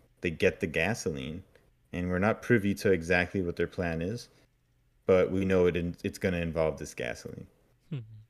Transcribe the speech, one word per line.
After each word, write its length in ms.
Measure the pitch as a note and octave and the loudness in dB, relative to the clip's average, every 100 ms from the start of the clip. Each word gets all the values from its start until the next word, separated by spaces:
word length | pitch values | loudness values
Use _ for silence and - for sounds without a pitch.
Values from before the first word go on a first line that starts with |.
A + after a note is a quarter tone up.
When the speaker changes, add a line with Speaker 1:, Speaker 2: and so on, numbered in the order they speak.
| _ _ | _ _
Speaker 1:
They 100 | F2+ | -6
get 280 | D#2 F#2 - | 2 0 2
the 80 | F2 | -4
gasoline. 760 | D#2 F2 A#2 F2+ C#2 C2 D#2+ - _ _ _ - | 0 0 0 -4 -6 -8 -10 -14 _ _ _ -10
And 160 | F2 F2+ | -6 -2
we're 100 | F2+ | 0
not 220 | G#2 - | 0 0
privy 320 | - A#2+ G2+ F#2+ | 2 4 4 0
to 160 | G#2 | 2
exactly 500 | F2+ E2 F2+ F2+ G2 | 2 4 2 2 -2
what 160 | F2 E2+ | -4 -2
their 100 | E2+ | -4
plan 340 | - E2+ E2 | -2 -4 -2
is, 280 | F2 A#2+ - _ _ _ _ _ _ _ - | -4 -6 -12 _ _ _ _ _ _ _ 4
but 240 | F#2 - | 4 4
we 120 | F#2 F#2+ | 2 2
know 200 | F#2 F2+ | 4 4
it 80 | E2+ | 2
in-, 200 | E2+ E2 | -4 -4
it's 140 | G2 - | -8 -2
gonna 200 | G2 F2 | -2 0
involve 400 | E2 D#2+ D#2+ D2+ | -2 0 0 -2
this 160 | D2+ | -10
gasoline. 540 | - A#1+ - - - - _ _ _ - | -8 -8 -8 -12 -14 -18 _ _ _ -12
Speaker 2:
Hmm. 100 | C#3 A2 A2 | -12 -12 -20